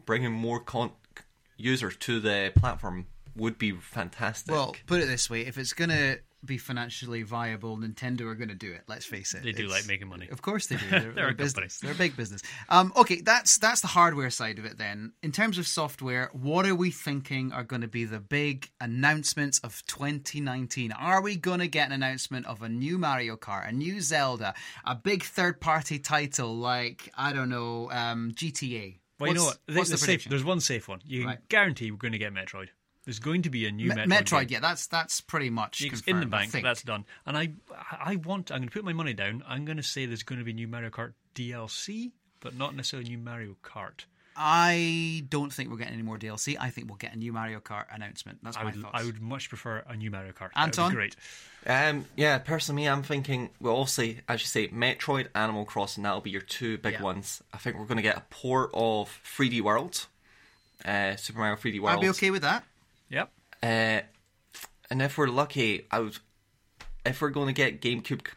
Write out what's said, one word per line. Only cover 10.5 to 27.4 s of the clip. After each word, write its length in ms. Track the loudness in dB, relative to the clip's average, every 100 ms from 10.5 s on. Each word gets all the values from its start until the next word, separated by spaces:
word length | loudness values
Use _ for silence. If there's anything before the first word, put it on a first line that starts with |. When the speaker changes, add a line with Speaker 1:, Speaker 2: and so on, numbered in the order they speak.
| -2 -2
Speaker 2:
they 80 | -2
do. 100 | 2
Speaker 3:
<laughs> 40 |
Speaker 2:
They're, 100 | 2
Speaker 3:
They're 120 | 2
Speaker 2:
they're 160 | 0 0
Speaker 3:
a 40 |
Speaker 2:
business. 460 | 2 0 -2 -6 -6
Speaker 3:
company. 0 | -4 0
Speaker 2:
They're 80 | 0
a 40 |
big 80 | 0
business. 240 | -6 -8 -12 -10 6
Um, 240 | 8 8 8
okay, 260 | 8 8
that's, 360 | 6 6 8 6
that's 240 | 6 4
the 60 | 4
hardware 420 | 8 8 6 -2
side 300 | -2 -4 -4
of 60 | -8
it 120 | -6
then. 360 | -6 -6 -10 -6
In 80 | -2
terms 260 | 2 2 2
of 80 | 0
software, 600 | 0 -2 -2 -2 0 0
what 320 | -2 2 4 6
are 100 | 4
we 160 | 2
thinking 600 | 0 -4 -4 -2 -2 -2
are 120 | -4
gonna 240 | -4 -4 -2
be 180 | -4 -4
the 140 | -6
big 500 | -2 0 0 -2 -8 -8
announcements 800 | -4 4 4 4 2 0 2 2
of 260 | 0 -10 -10
twenty 520 | -4 -4 -4 -4 -4
nineteen? 500 | -4 -4 -4 -2 -4
Are 300 | -2 4 4
we 140 | 4 0
gonna 320 | 0 2 2
get 200 | 2 2
an 60 |
announcement 520 | 2 0 -2 -4 -6 -6
of 160 | -8
a 80 | -4
new 280 | -2 0 2
Mario 400 | 2 2 0 -6
Kart, 300 | -6 -6 -2
a 40 |
new 280 | -2 -2 -2
Zelda, 520 | 2 4 2 0 -4 -6 -12 -8 -4
a 80 | -2
big 280 | 0 0
third-party 760 | 0 2 2 2 2 2 2 -4
title 560 | 2 2 2 -2 -2 -2
like, 540 | 0 0 0 -6 -12 -2
I 160 | 0
don't 160 | 0